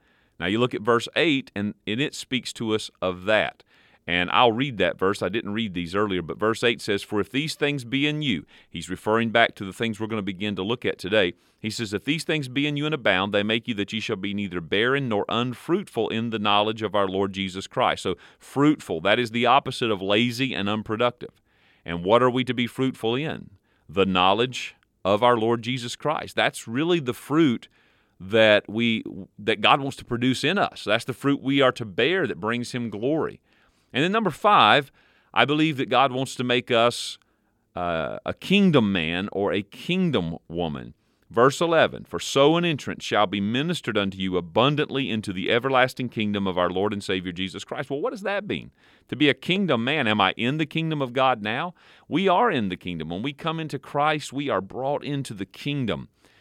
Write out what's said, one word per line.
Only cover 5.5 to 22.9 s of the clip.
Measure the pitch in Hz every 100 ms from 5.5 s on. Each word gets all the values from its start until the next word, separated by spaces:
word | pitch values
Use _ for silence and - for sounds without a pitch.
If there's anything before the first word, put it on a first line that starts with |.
read | 104 110
these | 87 85
earlier, | 98 104 92
but | 80 -
verse | 107 110
eight | 120 -
says, | - 101
"For | - 104
if | 95
these | 123 156 -
things | 147 143
be | 117 135 147
in | 151
you," | 147 85 - - _
he's | 85 80
referring | 90 107 113 117
back | 113 117 -
to | 98
the |
things | - 117 104
we're | 110
gonna | 110
begin | 98 90 104 92
to |
look | 98 120 101
at | -
today. | 92 107 90 - _ _
He | 107
says, | 104 107
"If | 101 135
these | 160
things | - 156 127
be | 131 147
in | 147
you | 151
and | 156
abound, | 110 92 101
they | 101
make | 104 117 123
you |
that | 101 98
ye | 110
shall | - 101
be | 98
neither | 101 101 87
barren | 80 98 120 139 131
nor | 104 -
unfruitful | 110 127 117 - 185 - 120 107
in | 110 117
the | 110
knowledge | 104 101 107 110
of | 107 104
our | 98
Lord | 92 98
Jesus | 95 95 92 -
Christ." | 131 107 76
So | 98 85 - _
fruitful, | - 135 147 151 - 85
that | 95 113
is | 117
the | 117 120
opposite | 135 143 - 117
of | 98
lazy | 95 104 120 117 131
and | 80 101
unproductive. | 107 107 110 120 - - _ _ _ _ _
And | - 87 90
what | 117
are | 127
we | 123 127
to |
be | 120 117
fruitful | - 131